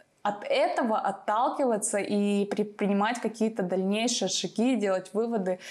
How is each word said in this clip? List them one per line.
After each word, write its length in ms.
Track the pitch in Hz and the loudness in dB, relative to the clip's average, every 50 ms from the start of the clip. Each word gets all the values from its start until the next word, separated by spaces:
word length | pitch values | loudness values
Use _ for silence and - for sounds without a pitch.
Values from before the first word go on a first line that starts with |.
| - _ _ _ _ | -20 _ _ _ _
от 200 | 208 202 208 - | -4 -4 -4 -4
этого 560 | - - 254 302 359 - 330 285 220 220 - | 0 2 2 2 2 2 0 0 2 0 2
отталкиваться 960 | - 202 196 - - - 208 220 254 302 311 - 277 247 226 202 226 - - 202 | 0 0 -2 -2 -2 0 0 2 2 0 0 0 2 2 2 0 0 0 -2 -2
и 480 | 196 - 208 202 202 202 202 202 202 | -2 0 0 2 2 2 2 2 0
предпринимать 720 | 202 202 202 202 208 - - 208 196 202 196 208 220 247 240 | 0 0 -2 -2 -4 -2 -2 0 2 2 2 2 0 0 -2
какие-то 440 | - 220 220 - 220 220 220 - 190 | -4 -4 -2 0 0 0 0 -2 -2
дальнейшие 640 | 180 185 190 185 190 202 214 226 247 - - 202 185 | 0 0 0 0 0 0 0 0 0 0 0 -2 -2
шаги, 460 | - - - 175 - - 226 254 262 | -2 -2 -4 -4 -2 0 2 2 2
делать 340 | 214 202 196 190 185 185 - - | 2 2 0 0 -2 -4 -4 -2
выводы, 460 | 202 226 233 233 214 185 185 185 180 - - | -2 -2 0 0 -2 -2 -2 -4 -4 -6 -12